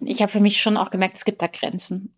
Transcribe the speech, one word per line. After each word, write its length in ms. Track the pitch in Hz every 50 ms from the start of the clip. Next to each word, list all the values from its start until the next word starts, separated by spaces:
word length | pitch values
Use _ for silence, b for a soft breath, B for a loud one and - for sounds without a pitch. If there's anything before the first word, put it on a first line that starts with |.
| -
ich 160 | - - -
habe 120 | 208 202 -
für 80 | 208
mich 200 | 202 208 208 -
schon 160 | - 220 214
auch 140 | 208 190 -
gemerkt, 280 | - 185 190 190 - -
es 60 | -
gibt 160 | 202 196 -
da 60 | 170
Grenzen. 640 | 170 - - - - - 185 - - 180 190 190 - _